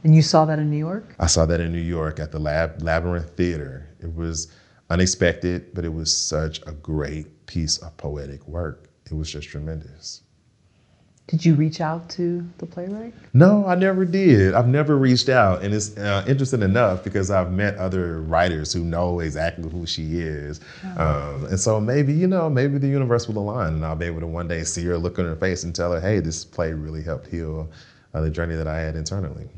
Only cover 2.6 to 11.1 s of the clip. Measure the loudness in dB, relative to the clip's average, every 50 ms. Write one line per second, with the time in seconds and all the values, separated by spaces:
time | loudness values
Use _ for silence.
2.6 | 0 -2 -4 -6 -2 0 0 0 0 0 -2 -4 -6 -8 -2 -2 0 0 0 -4
3.6 | -6 -10 -12 -14 -16 -18 -20 _ -12 -12 -8 -6 -6 -6 -6 -6 -10 -12 -16 -20
4.6 | _ _ _ _ _ _ 2 4 4 2 2 4 2 2 2 2 -2 -2 -2 -4
5.6 | -6 -8 -8 -8 -6 -6 -6 -6 -4 -2 -2 -2 -2 -2 -2 -2 -2 -4 -6 -8
6.6 | -14 -14 -16 -16 -8 -6 -4 -4 -4 -4 -6 -10 -10 -12 -18 _ _ -10 -6 -4
7.6 | -2 -2 -4 -6 -6 -16 -20 -12 -12 -10 -10 -10 -10 -12 -14 -16 -16 -10 -8 -6
8.6 | -6 -6 -8 -12 -18 _ _ _ _ -10 -8 -8 -8 -8 -10 -12 -14 -12 -12 -10
9.6 | -10 -8 -10 -10 -12 -14 -20 -18 -16 -16 -16 -18 _ _ _ _ _ _ _ _
10.6 | _ _ _ _ _ _ _ _ _ _